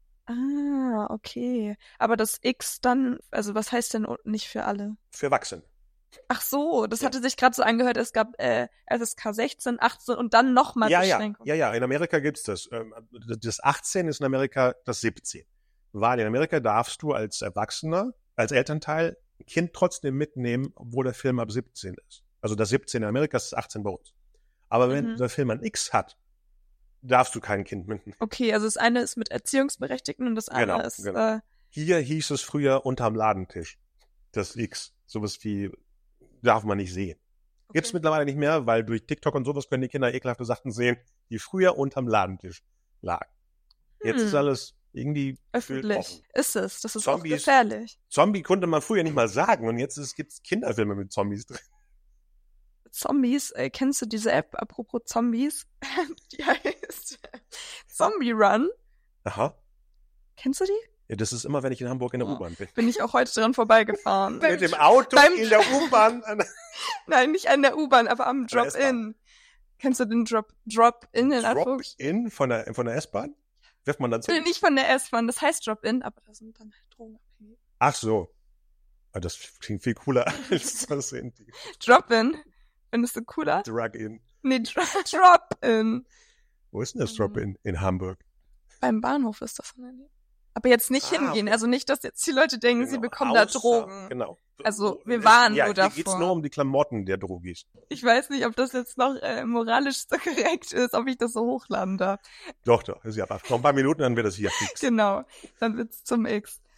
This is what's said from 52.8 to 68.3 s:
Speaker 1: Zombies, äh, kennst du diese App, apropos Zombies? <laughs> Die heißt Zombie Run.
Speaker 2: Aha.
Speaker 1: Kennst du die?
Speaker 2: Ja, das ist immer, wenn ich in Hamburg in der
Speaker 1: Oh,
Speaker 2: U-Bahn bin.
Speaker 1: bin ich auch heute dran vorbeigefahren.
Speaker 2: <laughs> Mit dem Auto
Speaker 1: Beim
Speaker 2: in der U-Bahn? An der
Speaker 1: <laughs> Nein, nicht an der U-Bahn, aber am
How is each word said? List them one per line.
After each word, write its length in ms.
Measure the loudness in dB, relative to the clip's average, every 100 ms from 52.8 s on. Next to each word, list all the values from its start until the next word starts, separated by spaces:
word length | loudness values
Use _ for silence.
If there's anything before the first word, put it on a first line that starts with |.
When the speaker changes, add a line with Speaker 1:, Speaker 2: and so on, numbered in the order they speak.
| _
Speaker 1:
Zombies, 600 | -8 -2 2 2 0 -2
äh, 160 | -6 -6
kennst 320 | -2 -2 -2
du 60 | -4
diese 260 | -4 0
App, 220 | 0 0
apropos 480 | -8 -10 -10 -8 -8
Zombies? 640 | -4 -2 0 0 -2 -4 -14 -16
<laughs> 340 | -6 -4 -4 -8 _
Die 100 | -6
heißt 720 | -2 0 -2 -6 -14 -14 -16 -18 -20 -20 _ -18 -16 -18 -14
Zombie 420 | -2 0 0 -2
Run. 360 | 4 4 4 0 -4 _ _ _ _
Speaker 2:
Aha. 300 | -10 -4 -4 -4 _ _ _ _ _ _ _ -8
Speaker 1:
Kennst 240 | -6 -2
du 40 |
die? 80 | -2 -4 -6 _ -12
Speaker 2:
Ja, 80 | -6
das 160 | -4
ist 120 | -4
immer, 180 | -4 -4
wenn 100 | -4
ich 80 | -6
in 80 | -6
Hamburg 260 | -6 -6
in 60 | -4
der 80 | -4
Speaker 1:
Oh, 40 |
Speaker 2:
U-Bahn 220 | -6 -8
bin. 140 | -10 -8
Speaker 1:
bin 140 | 0 0
ich 120 | 0
auch 100 | 0
heute 200 | 0 0
dran 220 | 0 0
vorbeigefahren. 840 | 2 6 6 6 -2 0 0 0 0
Speaker 2:
<laughs> 200 | 0 2
Mit 20 |
dem 140 | 0
Auto 420 | 6 8 8 8 8
Speaker 1:
Beim 180 | 8
Speaker 2:
in 140 | 8 4
der 120 | 6
U-Bahn? 640 | 6 4 4 6 6 4
An 140 | -8 -4
der 80 | -4 -6 -18 -10
Speaker 1:
<laughs> 280 | -8 -8 2
Nein, 240 | 4 4
nicht 160 | 2 2
an 140 | 4
der 140 | 4 2
U-Bahn, 320 | 4 6 6
aber 180 | 0
am 160 | 0